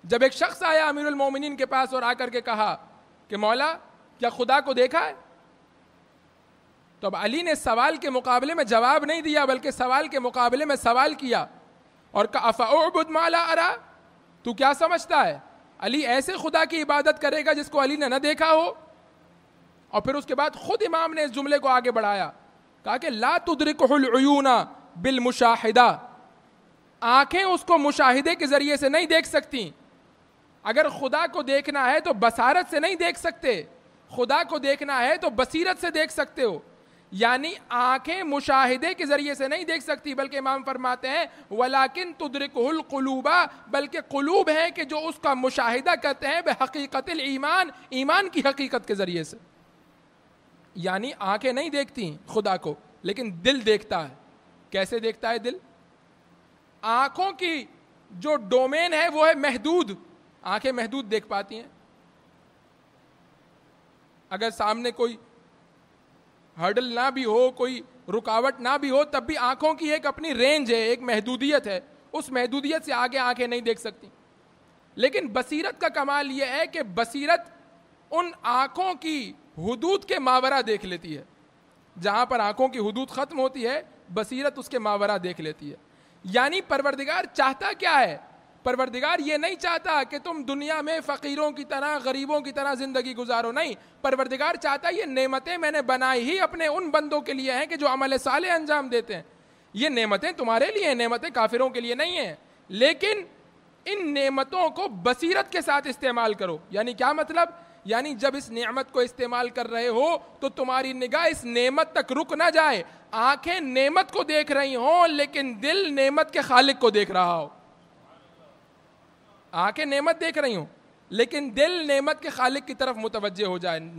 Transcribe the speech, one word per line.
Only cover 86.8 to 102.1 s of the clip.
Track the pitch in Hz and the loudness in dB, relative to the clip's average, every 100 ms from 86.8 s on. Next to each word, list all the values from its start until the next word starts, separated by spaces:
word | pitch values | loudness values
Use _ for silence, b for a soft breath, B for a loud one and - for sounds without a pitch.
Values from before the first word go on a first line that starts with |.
| 277 269 277 349 - | 0 -2 -4 -4 -4
چاہتا | - 269 269 403 415 | 0 0 2 -6 -2
کیا | 370 302 | 2 4
ہے؟ | 220 147 - - _ _ | 4 0 -14 -20 _ _
پروردگار | 254 254 254 247 294 349 | -4 0 -2 -2 -2 0
یہ | 285 302 | 0 -2
نہیں | 330 | -2
چاہتا | 381 359 339 359 302 | -2 -2 -2 0 0
کہ | 262 285 | 0 -6
تم | 349 320 | -8 -8
دنیا | 247 277 285 311 | -6 -6 -4 -4
میں | 294 320 - | -2 -4 -4
فقیروں | 277 285 285 302 | -6 -6 -2 -2
کی | 294 | -4
طرح، | 285 277 285 302 | -8 -4 -4 -4
غریبوں | 254 269 269 302 | -4 -4 -2 -4
کی | 269 | -4
طرح | 269 277 | -6 -4
زندگی | 262 269 262 254 240 | -4 -4 -4 -4 -8
گزارو، | 240 233 233 | -4 -2 -2
نہیں۔ | 254 320 214 B B | -2 -4 -6 B B
پروردگار | 269 269 262 262 294 | -2 0 -2 0 -2
چاہتا | 339 302 285 339 | -2 -2 -2 -2
یہ | 359 | -2
نعمتیں | 320 262 262 269 269 349 | -4 -2 0 -2 -4 -4
میں | 311 | -2
نے | 302 | -2
بنائی | 254 254 262 254 240 | 0 0 2 0 0
ہی | 381 | 0
اپنے | 359 339 320 | -2 0 -2
ان | 311 349 | -2 0
بندوں | 302 294 302 | 0 0 -4
کے | - | -4
لیے | 269 262 | -6 -2
ہیں | 254 302 | -2 -4
کہ | 330 | -2
جو | 285 | 0
عمل | 262 269 262 | 0 0 0
صالح | 269 277 359 | 0 0 0
انجام | 339 302 302 269 | -2 0 -2 0
دیتے | 233 226 | -2 -2
ہیں۔ | 185 - b b b b | -10 -12 b b b b
یہ | 196 294 | -4 -2
نعمتیں | 247 220 196 311 | 0 0 0 -2
تمہارے | 339 240 226 302 | -4 0 2 2
لیے | 427 349 | 0 0
ہیں، | |
نعمتیں | 247 233 240 320 | 0 0 -2 -2
کافروں | 247 220 240 262 | 0 0 2 0
کے | 240 | -2
لیے | 240 | -6
نہیں | 240 330 | -2 -2